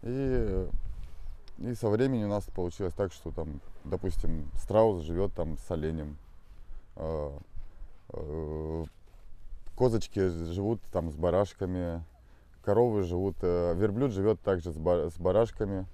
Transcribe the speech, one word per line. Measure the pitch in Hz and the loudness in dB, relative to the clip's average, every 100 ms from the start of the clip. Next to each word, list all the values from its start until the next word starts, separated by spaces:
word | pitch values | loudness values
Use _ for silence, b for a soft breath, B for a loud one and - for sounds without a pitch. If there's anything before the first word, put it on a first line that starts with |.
И, | 110 127 135 127 110 95 92 - - B B B B B - - | -4 -2 2 4 4 2 2 2 0 B B B B B -10 -8
и | 107 | -6
со | 120 113 | -2 2
временем | 104 135 127 104 | 4 4 2 2
у | |
нас | 104 | 0
получилось | - - 90 - 95 | -2 -4 -4 -2 -4
так, | - 101 | 0 -2
что | - - | -2 -8
там, | 76 78 73 - - | -6 -6 -6 -10 -12
допустим, | 73 92 92 - 80 80 73 - | -6 -2 0 2 4 2 0 -2
страус | - 101 113 95 | 4 6 6 4
живёт | 78 85 101 | 0 0 0
там | - 80 78 | 0 -4 -4
с | - | -4
оленем. | 87 76 80 73 73 - b b b b b b - | -2 -2 -2 -6 -10 -16 b b b b b b -8
Э, | 78 80 73 71 - - b b b b - | -4 -4 -4 -8 -10 -8 b b b b -12
э, | - 78 78 78 78 78 80 80 - - - - - - - - - | -10 -6 -6 -4 -4 -4 -4 -6 -10 -20 -18 -14 -12 -10 -8 -8 2
козочки | 131 113 - - 95 | 4 4 0 2 2
живут | 82 82 87 101 113 - | 2 -4 -2 0 -2 -2
там | 92 82 | -2 -2
с | |
барашками, | 76 87 87 101 - 92 90 87 85 82 - b b b - | 0 2 2 2 -2 -4 -2 -2 -4 -8 -16 b b b -10
коровы | - 104 120 107 | 2 6 6 4
живут, | 90 87 98 92 | 2 2 0 0
э, | 92 87 87 85 | 2 4 4 4
верблюд | 104 101 135 | 2 2 0
живёт | 98 98 104 | 2 2 2
также | - 95 85 | 2 0 0
с | 78 | -2
ба-, | 80 87 80 | 2 2 2
с | - | 0
барашками. | 87 92 117 - 104 95 95 | 2 4 2 0 -4 -2 -6